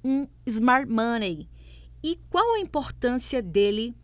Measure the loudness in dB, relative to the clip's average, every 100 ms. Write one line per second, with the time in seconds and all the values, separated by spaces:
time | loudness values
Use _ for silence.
0 | 0 -2 -2 -8 -4 2 4 4 2 0
1 | 0 0 -2 -6 -10 -20 -20 -20 -20 -8
2 | -6 -6 -2 0 2 0 -2 -4 -6 -4
3 | -2 -2 -2 -4 0 2 2 0 -4 -10